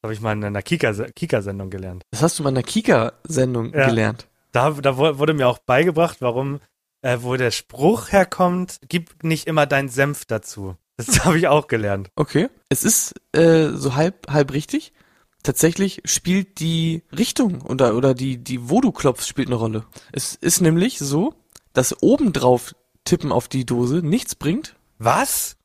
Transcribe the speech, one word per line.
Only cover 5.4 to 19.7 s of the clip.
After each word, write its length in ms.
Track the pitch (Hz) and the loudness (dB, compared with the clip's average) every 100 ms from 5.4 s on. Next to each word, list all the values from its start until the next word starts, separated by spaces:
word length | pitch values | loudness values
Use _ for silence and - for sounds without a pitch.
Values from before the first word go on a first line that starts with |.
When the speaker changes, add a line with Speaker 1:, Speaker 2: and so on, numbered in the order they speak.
| 127 | 2
Speaker 1:
auch 100 | 120 | 0
beigebracht, 600 | - 127 175 156 165 - | 0 2 4 2 0 0
warum, 380 | 123 120 139 139 _ _ _ _ | -2 -2 -4 -8 _ _ _ _
äh, 140 | 131 123 | -4 -2
wo 140 | 123 127 | -2 -2
der 120 | 123 | 0
Spruch 600 | - - - 151 226 - | -2 -10 0 2 2 2
herkommt, 680 | 202 185 - 180 180 180 - - | 2 2 2 0 0 -4 -10 -6
„Gib 360 | 175 165 _ | -6 -6 _
nicht 240 | 160 160 - | -4 -2 0
immer 180 | 156 143 | 2 2
deinen 240 | 139 139 | 2 -2
Senf 360 | 123 139 143 - | 0 -2 -2 -6
dazu.“ 500 | 110 - - 98 90 _ - | -6 -6 -12 -12 -12 _ -12
Das 100 | 117 | 0
<laughs> 180 | 233 165 | 2 4
hab 80 | 160 | 2
ich 120 | 170 | 4
auch 200 | 147 - | 2 2
gelernt. 420 | 117 104 98 95 - | -2 -2 -4 -6 -6
Speaker 2:
Okay. 340 | 143 139 226 _ _ | -2 0 0 _ _
Es 140 | - | -2
ist, 320 | 165 - - - _ | 0 0 -2 -10 _
äh, 380 | - 165 160 156 | 4 6 6 4
so 260 | 139 139 131 | 0 -4 0
halb, 320 | 165 - - | 0 -2 -2
halb 240 | 147 139 | 0 0
richtig. 400 | 139 - 294 - _ _ _ _ _ | -2 -4 -6 -6 _ _ _ _ _
Tatsächlich 600 | - 131 160 170 196 - - | -4 2 2 2 -4 -4 -6
spielt 540 | - - 190 185 - | -4 0 -2 -2 -6
die 420 | 160 165 165 160 _ - | -4 0 -2 -4 _ -4
Richtung 440 | 240 - 240 165 | -2 0 0 -2
oder, 320 | 131 131 127 110 | -6 0 2 4
oder 180 | 135 | 2
die, 240 | 123 135 123 | 0 -2 -6
die, 260 | 123 127 120 | -6 -8 0
wo 120 | 185 | 2
du 100 | 262 | 2
klopfst, 360 | - 143 - - | 2 0 0 -6
spielt 200 | - 127 | -4 -2
eine 80 | 123 | -2
Rolle. 300 | 113 | -2